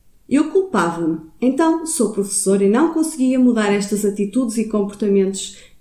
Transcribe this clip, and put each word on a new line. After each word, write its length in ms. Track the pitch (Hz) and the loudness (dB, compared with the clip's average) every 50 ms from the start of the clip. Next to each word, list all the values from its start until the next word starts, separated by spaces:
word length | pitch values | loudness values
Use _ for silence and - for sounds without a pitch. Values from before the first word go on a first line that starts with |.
| _ _ _ _ _ - | _ _ _ _ _ 0
Eu 240 | 240 294 311 - | 0 0 0 2
culpava-me. 680 | - 190 190 185 - 185 170 170 165 165 170 156 165 156 - - - - | 2 0 0 2 0 0 0 0 -2 -2 -2 -2 -2 -4 -8 -14 -8 -2
Então, 460 | 233 254 247 277 330 320 330 330 330 | 0 0 2 2 2 2 2 0 -2
sou 260 | - - - 226 208 | -6 -2 -2 -2 -2
professora 520 | - 202 196 196 - - - 196 196 196 196 | -2 -4 -4 -4 -4 -2 0 0 2 2 2
e 60 | 196 | 2
não 220 | 208 247 320 339 | 4 4 2 2
conseguia 480 | 330 320 311 311 - - 262 254 262 254 | 0 -2 -2 -2 -2 -2 0 0 2 4
mudar 320 | 254 247 220 214 214 202 | 4 4 4 2 2 2
estas 320 | 202 208 196 - 208 202 208 | 0 0 0 -2 -2 -2 0
atitudes 540 | 202 196 - 202 202 - 254 262 220 214 233 | -2 -2 -2 -4 -2 -2 -2 -2 -2 -2 -4
e 80 | 214 | -4
comportamentos 920 | - - 208 202 202 - - 220 202 196 196 190 190 196 196 - - - - - - - - | -2 -2 -2 -2 -4 -4 -4 -2 2 2 2 2 2 -2 -4 -10 -12 -14 -18 -20 -20 -20 -6